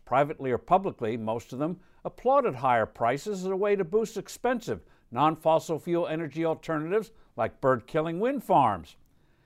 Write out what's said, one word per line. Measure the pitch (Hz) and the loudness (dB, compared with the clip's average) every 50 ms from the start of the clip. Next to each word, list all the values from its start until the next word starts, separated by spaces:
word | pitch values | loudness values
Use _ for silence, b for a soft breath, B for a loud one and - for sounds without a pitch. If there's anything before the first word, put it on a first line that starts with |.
| _ | _
privately | - 120 135 147 143 156 - 135 131 | 0 2 2 2 2 -2 -6 -2 -2
or | 120 110 | -2 -2
publicly, | - - 175 190 190 180 - - 123 107 120 | 0 2 2 2 2 0 -6 -4 -4 -4 -4
most | 117 110 107 113 120 - - 131 | -4 -4 -4 -4 -6 -6 -10 -8
of | 123 | -6
them, | 147 165 180 180 b b b b b | -4 -4 -6 -8 b b b b b
applauded | 175 - - - 247 269 285 254 208 135 | -12 -10 -4 0 2 4 4 2 2 -2
higher | 120 135 131 123 117 107 | 0 2 4 4 4 2
prices | - - - 120 113 135 143 - 214 208 185 | 0 -2 -2 0 0 0 0 -4 -8 -8 -6
as | 180 | -4
a | 190 196 | -4 -2
way | 185 208 208 202 | 0 0 0 0
to | 196 185 | 0 0
boost | 156 190 220 226 214 - 202 | 0 0 -2 -2 -2 -6 -10
expensive, | - - - - - 240 254 226 - - 110 82 - b b b b b | -10 -12 -12 -4 -2 -2 -2 -2 -4 -6 -8 -8 -8 b b b b b
non-fossil | 117 120 147 156 160 156 - 160 160 156 - - 165 131 | -2 2 2 2 2 2 2 2 2 2 2 -2 -6 -6
fuel | - 175 170 170 175 | -2 -2 0 0 0
energy | 131 156 160 170 147 - 160 165 | -2 -4 -6 -6 -8 -6 -4 -2
alternatives | 160 156 156 - - 160 151 156 165 190 226 202 - b b b b b | -2 -2 -4 -4 -4 -4 -4 -2 -2 -2 -2 -2 -4 b b b b b
like | - 113 110 - - | -4 -4 -4 -4 0
bird-killing | - 131 131 120 - - - 156 156 170 165 175 | 2 2 2 2 0 -4 -4 -2 -2 -2 -4 -2
wind | 214 254 285 254 - | -2 -2 -2 -2 0
farms. | - 185 156 131 113 101 85 80 - - _ _ _ _ _ _ _ _ _ _ | 4 4 6 6 4 2 -2 -8 -14 -20 _ _ _ _ _ _ _ _ _ _